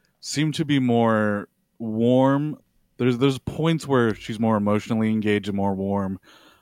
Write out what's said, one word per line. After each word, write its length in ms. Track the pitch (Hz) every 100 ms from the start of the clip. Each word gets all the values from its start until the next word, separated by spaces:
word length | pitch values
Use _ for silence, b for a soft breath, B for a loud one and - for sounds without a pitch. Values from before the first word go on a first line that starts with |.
| _ _
seem 320 | - 135 156
to 120 | 143
be 140 | 151 143
more 680 | 127 117 113 110 107 104 - _ _ _
warm. 800 | 113 110 117 127 131 139 151 - _ _ _ _
There's, 220 | 123 123
there's 200 | 139 131
points 480 | - - 160 165 139
where 280 | 131 117
she's 260 | 104 - 107
more 160 | 113 110
emotionally 540 | 104 104 - 113 110
engaged 380 | 110 104 104 98
and 80 | 98
more 180 | 98
warm. 440 | 95 95 101 95 95 b b b b